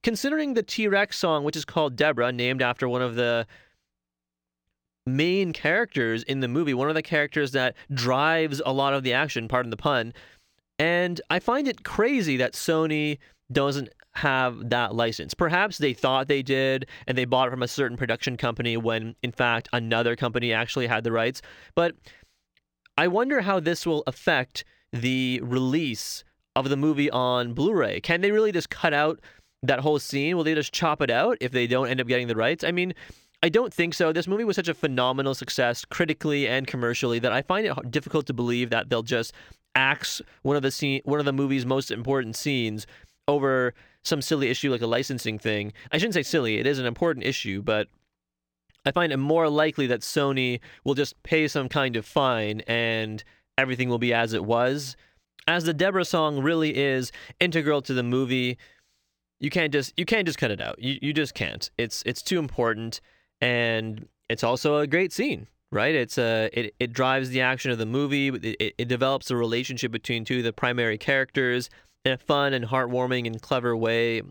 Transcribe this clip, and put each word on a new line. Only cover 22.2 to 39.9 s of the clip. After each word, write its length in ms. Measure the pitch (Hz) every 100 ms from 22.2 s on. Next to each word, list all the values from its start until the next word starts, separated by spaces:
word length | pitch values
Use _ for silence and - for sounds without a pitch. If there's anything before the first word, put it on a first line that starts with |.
| _ _ _ _ _ _ _ -
I 120 | 170
wonder 340 | 190 254 277
how 180 | 190 190
this 240 | 160 170
will 180 | 175 151 -
affect 580 | - - 151 127 - - _ _
the 480 | 123 120 131 127 127
release 840 | 127 123 131 147 156 110 - - - _ _ 127
of 140 | 135
the 60 | 139
movie 340 | 151 147 143
on 420 | 123 127 123 120
Blu-ray. 480 | 120 160 208 113 -
Can 220 | - 170
they 80 | 196
really 220 | 214 220
just 180 | 175 -
cut 240 | - 175
out 260 | 147 151 165 - - _ _
that 180 | 131 131
whole 180 | 143 147
scene? 380 | - 143 147 180
Will 80 |
they 100 | 160
just 180 | 156 147
chop 300 | - 170 151
it 80 | 139
out 260 | 117 196 240
if 120 | 127
they 140 | 127 117
don't 220 | 127 131
end 120 | 127
up 60 | 120
getting 220 | 123 123
the 80 | 110
rights? 280 | 113 170
I 80 | -
mean, 220 | 175 180 175 - - _ _
I 60 | 170
don't 240 | 220 240
think 220 | - 170
so. 180 | - 165
This 140 | 160 175
movie 180 | 202
was 120 | 233 196
such 120 | 170
a 60 |
phenomenal 600 | 151 151 127 127 131 135
success 500 | 131 120 - 123 117
critically 640 | - - 170 151 151 143 131
and 180 | 127 135
commercially 520 | 131 120 120 123 117
that 120 | 120
I 100 | 120
find 240 | 139 185 220
it 60 | 135
h-, 140 | 135
difficult 360 | 147 - 156 139
to 60 |
believe 380 | 127 120 120 123
that 200 | 117 120
they'll 120 | 117
just 300 | 117 123 117 - - - _
axe 460 | 131 135